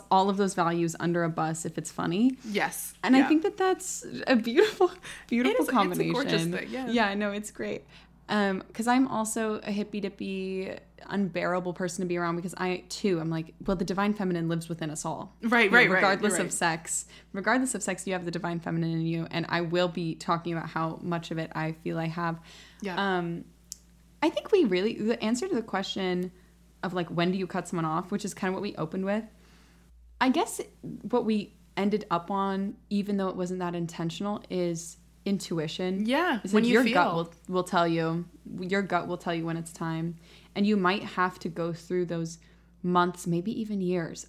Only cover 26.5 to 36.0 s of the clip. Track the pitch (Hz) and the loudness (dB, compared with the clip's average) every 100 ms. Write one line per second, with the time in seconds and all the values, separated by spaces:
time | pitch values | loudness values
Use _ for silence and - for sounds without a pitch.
26.5 | _ _ - 185 180 170 170 175 190 180 | _ _ -10 -6 -4 -2 0 2 2 -2
27.5 | 190 170 175 160 160 180 208 202 - 185 | -4 -4 -2 0 -2 -2 -4 -4 -4 -2
28.5 | 190 202 - 156 190 190 208 226 - - | -2 -4 -4 -4 -2 -2 -2 -4 -14 -20
29.5 | - - - _ - - - 254 311 - | -20 -20 -20 _ -20 -14 0 2 4 0
30.5 | - - - - - 196 - 214 214 185 | -4 -10 -12 -14 -10 -2 0 2 0 -2
31.5 | - - - 202 208 - 170 170 196 196 | -12 -12 -2 0 0 0 -2 0 -2 0
32.5 | 190 196 - - 202 202 202 190 185 180 | 0 -4 -6 -4 -2 0 0 0 -2 -4
33.5 | 185 175 175 170 - 170 165 202 208 - | -2 -2 -2 -4 -4 -4 -4 -4 -4 -4
34.5 | 185 175 165 - - - _ - 202 - | -2 -2 -2 -8 -16 -20 _ -2 -2 -2
35.5 | 165 160 - 185 190 | -4 -4 -4 -2 -2